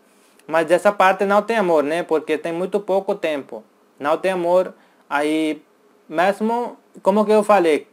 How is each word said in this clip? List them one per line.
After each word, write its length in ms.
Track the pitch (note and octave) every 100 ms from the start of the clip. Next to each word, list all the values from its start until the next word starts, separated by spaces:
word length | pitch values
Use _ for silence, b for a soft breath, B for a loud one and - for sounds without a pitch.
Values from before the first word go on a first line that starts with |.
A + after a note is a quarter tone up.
| _ b b b -
Mas 220 | D#3+ D#3+
dessa 240 | F3 G#3
parte 340 | G3+ F#3+ F#3+ G3
não 160 | G#3
tem 160 | G#3 A3+
amor, 260 | F3+ D#3
né? 200 | C#3 E3+
Porque 340 | - D#3 D#3 D3+
tem 140 | E3+
muito 280 | E3 F#3 G3+
pouco 360 | G3+ F#3+ F#3+ G3
tempo, 480 | D#3+ D3 - A2 - _ _ -
não 180 | C#3 D#3+
tem 140 | F#3
amor, 420 | F#3 E3+ F3+ F3+ - b b b
aí 520 | C#3+ D3+ D#3 D#3 D#3 _ _ _ _ -
mesmo, 720 | D#3+ F#3+ G3 G#3+ A#3+ A#3+ - _ -
como 240 | F#3+ G#3 G#3
que 60 |
eu 120 | G#3+
falei, 440 | G#3 G3+ E3 D3 -